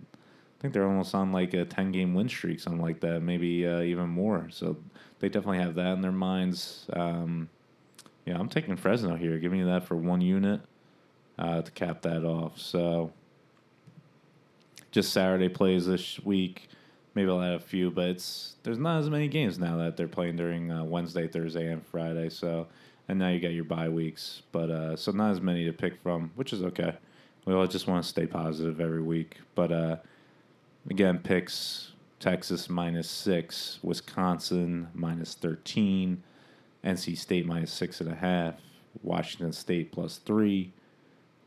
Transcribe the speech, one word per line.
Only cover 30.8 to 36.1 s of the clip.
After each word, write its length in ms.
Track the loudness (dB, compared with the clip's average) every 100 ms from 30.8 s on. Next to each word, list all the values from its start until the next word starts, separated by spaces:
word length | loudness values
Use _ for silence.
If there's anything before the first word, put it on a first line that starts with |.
| -4
again, 300 | 4 6 4
picks, 720 | 2 2 2 -6 -6 -8 -12 -20 -20 _
Texas 500 | 0 0 -2 -6 -2
minus 400 | -2 0 -2 -4
six, 720 | -4 0 0 0 -8 -10 -6
Wisconsin 1040 | -4 -4 -6 -2 0 0 0 0 0 -2 -6
minus 400 | -6 -4 -4 -6
thirteen, 920 | -6 -4 -4 -2 2 4 4 2